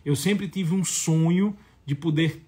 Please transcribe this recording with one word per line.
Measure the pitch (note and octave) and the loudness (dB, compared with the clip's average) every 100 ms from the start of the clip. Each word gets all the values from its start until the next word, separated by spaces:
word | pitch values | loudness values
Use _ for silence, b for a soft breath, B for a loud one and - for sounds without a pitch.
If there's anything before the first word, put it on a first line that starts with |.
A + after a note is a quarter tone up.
Eu | C#3+ C#3+ | -2 0
sempre | F#3+ G#3 G3 | 0 0 -2
tive | F#3+ E3 | -4 -2
um | F#3+ | 0
sonho | F3 - - D#3+ D#3+ F3+ G#3 G3+ B B - | -2 -2 2 2 4 2 0 -4 B B -8
de | C#3+ | -4
poder | E3 D3+ D#3+ - | -2 0 0 -4